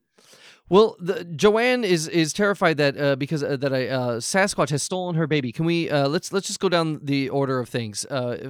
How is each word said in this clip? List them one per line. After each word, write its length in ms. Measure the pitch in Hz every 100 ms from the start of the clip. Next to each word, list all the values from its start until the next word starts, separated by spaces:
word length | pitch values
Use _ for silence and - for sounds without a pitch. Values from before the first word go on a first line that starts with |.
| _ _ _ - - - -
Well, 280 | 180 220 -
the, 240 | 175 175
Joanne 600 | 170 156 196 214 247 247
is, 240 | 214 180 156
is 240 | 170 156
terrified 460 | - 202 202 180 147
that, 180 | 147 135
uh, 200 | 143 139
because, 260 | 143 156
uh, 140 | 139 139
that 160 | 135
I, 140 | 131 120
uh, 280 | 131 123 117
Sasquatch 500 | - 190 196 - 156
has 120 | 147
stolen 340 | - 185 180 160
her 100 | 160
baby. 260 | 151 127
Can 140 | 113 165
we, 240 | 170 160
uh, 180 | 143 139
let's, 240 | 165 -
let's 140 | 196 185
just 140 | 202
go 100 | 196
down 300 | 170 160 151
the 260 | 143 139 135
order 300 | 139 135 131
of 100 | 117
things. 380 | 127 113 101 -
Uh, 300 | 135 123 113